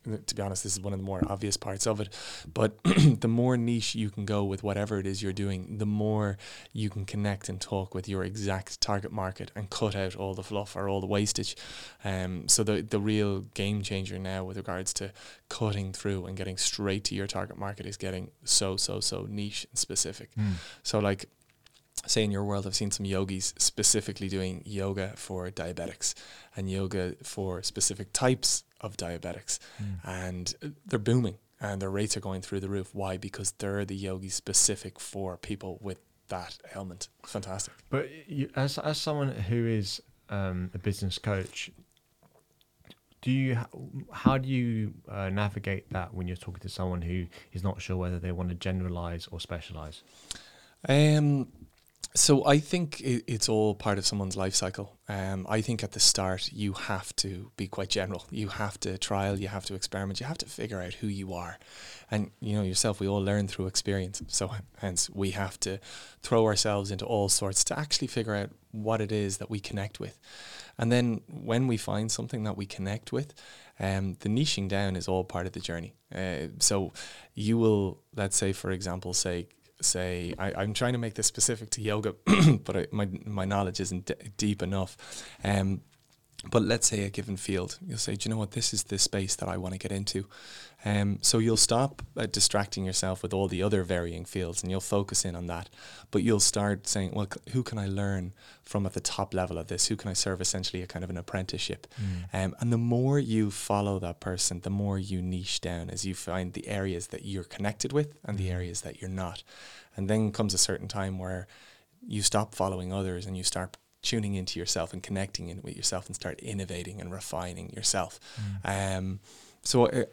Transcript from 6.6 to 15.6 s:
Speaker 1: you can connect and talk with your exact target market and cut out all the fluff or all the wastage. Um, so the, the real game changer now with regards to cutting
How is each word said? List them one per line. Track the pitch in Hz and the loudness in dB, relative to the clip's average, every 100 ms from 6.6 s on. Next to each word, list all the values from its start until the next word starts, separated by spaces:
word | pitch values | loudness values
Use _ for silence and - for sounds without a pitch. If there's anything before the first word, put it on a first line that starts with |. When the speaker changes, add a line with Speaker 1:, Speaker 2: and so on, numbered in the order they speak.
| - | -10
Speaker 1:
you | 110 107 | -4 -2
can | 101 | -2
connect | 98 104 104 98 - | -4 -2 0 -2 -4
and | 98 | -6
talk | - 101 95 | -2 -2 -2
with | 92 92 | -6 -4
your | 95 | -2
exact | 92 107 101 95 - - | -2 -2 -2 -2 -4 -2
target | - 101 95 | 0 0 -2
market | 107 95 - 98 | -4 -4 -6 -10
and | - 104 | -8 -6
cut | - 107 98 | 0 0 0
out | 95 92 | -2 -2
all | 98 | -4
the | 95 | -4
fluff | 92 101 101 95 | -4 -4 -4 -2
or | 98 | 0
all | 98 | 0
the | 95 | 2
wastage. | 101 104 - 101 - - - - - 101 | 2 2 0 -4 -6 -12 -14 -14 -8 -4
Um, | 95 92 90 - | -2 -2 -2 4
so | - | 4
the, | 107 101 | 4 2
the | 110 107 | 2 0
real | 104 107 104 98 101 | 2 4 4 0 -4
game | - 101 104 | -2 0 0
changer | 98 98 95 95 | 0 -2 -4 -4
now | 95 95 92 | -4 -4 -4
with | 95 | -6
regards | - 90 95 | -4 -4 -2
to | - 98 - - - - | -4 -6 -10 -20 -18 -10
cutting | - | 0